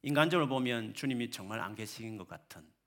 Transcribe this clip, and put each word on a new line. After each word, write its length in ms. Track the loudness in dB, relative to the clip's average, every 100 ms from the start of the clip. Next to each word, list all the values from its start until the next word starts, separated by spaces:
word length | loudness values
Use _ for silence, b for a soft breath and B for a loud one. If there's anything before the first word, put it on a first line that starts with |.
인간적으로 480 | 2 6 6 6 4
보면 460 | 2 2 0 -2
주님이 360 | -4 -2 -2 -2
정말 300 | -6 -8 -6
안 140 | -6
계신 420 | -6 -10 -8 -10 -10
것 100 | -10
같은 400 | -14 _ -20 -20 _